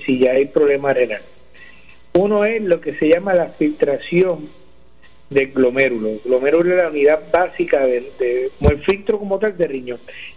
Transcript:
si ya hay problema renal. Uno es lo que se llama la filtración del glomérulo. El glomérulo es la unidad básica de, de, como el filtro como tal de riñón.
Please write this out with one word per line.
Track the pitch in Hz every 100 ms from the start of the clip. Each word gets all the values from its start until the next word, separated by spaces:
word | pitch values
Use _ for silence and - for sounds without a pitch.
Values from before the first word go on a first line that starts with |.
| -
si | 127
ya | 127
hay | 131 143
problema | 160 147 139 139
renal. | 127 117 104 - - - - - - - - -
Uno | 175 202 208
es | 208 226
lo | 202 170
que | 156
se | 139 156
llama | 170 196
la | 180 156
filtración | - 151 151 143 139 - 175 185 156 151 - - - - - - - -
del | 135 135
glomérulo. | 131 127 131 135 117 107
El | 107 120
glomérulo | 127 135 160 175
es | 180
la | 170
unidad | 151 143 156 -
básica | 165 180 - 175 147 135
de, | 123 107 -
de, | 127 123 131 -
como | 143
el | 147
filtro | 170 196 202 214
como | 202 196
tal | 214 180
de | 160
riñón. | 135 123 120 - - -